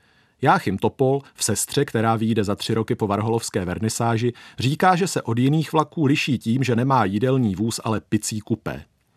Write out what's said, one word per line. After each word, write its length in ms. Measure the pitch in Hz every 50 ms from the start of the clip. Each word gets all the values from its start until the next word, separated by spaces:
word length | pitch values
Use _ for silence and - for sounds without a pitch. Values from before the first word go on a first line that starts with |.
| _ _ _ _ _ _ _ _ -
Jáchym 360 | 143 180 185 - 107 95 98
Topol 440 | - 107 - - 139 131 135 139 135 - _
v 100 | - -
Sestře, 400 | - 107 - - - - 135 143
která 320 | - - 117 110 113 113
vyjde 280 | 110 113 110 117 110 101
za 120 | 92 101
tři 180 | - - - 113
roky 200 | 110 110 - 120
po 120 | - 113
warholovské 580 | 98 101 101 107 117 113 113 - - - 107 92
vernisáži, 680 | 87 90 85 104 110 - - 120 117 117 110 120 120 - - - - - -
říká, 380 | - 127 151 - - 185 185
že 100 | 170 190
se 160 | - - - -
od 160 | - 113 117
jiných 340 | 127 135 151 160 151 - -
vlaků 320 | 160 151 147 - 175 151
liší 340 | 131 147 151 - - 127 107
tím, 260 | - 113 113 131 131
že 120 | 113 117
nemá 280 | 110 127 139 135 127 107
jídelní 500 | 95 98 107 123 127 135 135 123 107 92
vůz, 260 | 85 107 120 - - -
ale 160 | 117 107 98
picí 400 | - - - 104 - - 110 107
kupé. 440 | - - 113 - - - 67 69 78 _ _ _ _ _ _